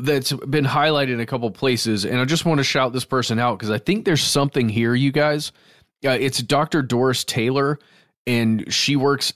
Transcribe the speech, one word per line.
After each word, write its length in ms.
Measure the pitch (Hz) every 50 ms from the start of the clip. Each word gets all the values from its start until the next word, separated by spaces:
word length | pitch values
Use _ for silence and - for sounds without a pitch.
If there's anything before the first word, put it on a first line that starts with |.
| 123
that's 300 | 143 147 135 127 - 143
been 320 | 123 - 139 143 151 139
highlighted 480 | 131 120 151 147 156 156 143 139 131 123
in 80 | 117
a 40 | 117
couple 240 | - 139 123 120 113
places, 520 | 92 - - 131 123 110 - 113 110 101 95
and 140 | - 123 123
I 60 | 127
just 180 | 131 160 160 -
wanna 200 | 170 160 143 131
shout 280 | - - 143 131 123
this 140 | 120 127 -
person 340 | - 131 131 117 - 117 113
out 180 | 120 123 110
'cause 140 | 92 110 104
I 60 | 110
think 260 | - - - 190 220 -
there's 180 | 202 165 139
something 460 | - - - 143 139 139 - 139 120
here, 260 | 110 104 113 113 117 123
you 200 | 123 139 139 135
guys. 400 | 147 147 151 147 151 151 - - _ _ _ _ _ _ _ _ _ -
Uh, 40 | 139
it's 280 | 127 123 131 135 - - 123
Doctor 380 | - 147 139 156 - - 160
Doris 420 | 139 117 123 120 127 131 123 123 -
Taylor, 560 | - - 127 113 123 131 139 139 139 151 - - _ _ _ _ _ _ _ _
and 440 | 123 123 117 117 113 110 107 - -
she 260 | - - - 135 143
works 340 | 143 131 139 139 127 - - -